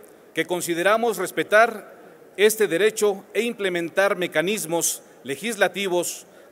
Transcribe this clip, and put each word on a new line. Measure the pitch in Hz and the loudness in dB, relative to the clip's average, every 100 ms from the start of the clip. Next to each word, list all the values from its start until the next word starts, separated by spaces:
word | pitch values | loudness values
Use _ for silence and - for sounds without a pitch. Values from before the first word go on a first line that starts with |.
| - - - 156 | -20 -20 -8 -6
que | 160 | -4
consideramos | 175 170 165 190 220 233 180 | -4 -2 0 2 2 0 -2
respetar | 175 165 156 214 233 208 - - - - - - | -4 -4 2 4 4 0 -14 -20 -20 -20 -14 2
este | 214 220 190 | 2 4 0
derecho | 165 214 214 208 196 - | 2 2 2 0 0 -6
e | 202 | -4
implementar | 233 226 190 175 170 190 196 180 | -4 -2 -2 -2 -2 0 2 0
mecanismos | 165 - 175 214 160 165 - - - - | 0 0 0 -2 -2 -2 -2 -4 -12 -16
legislativos | 123 139 220 202 180 196 196 175 160 - - - - | -10 -8 -6 0 0 0 -2 -2 -2 -8 -16 -20 -2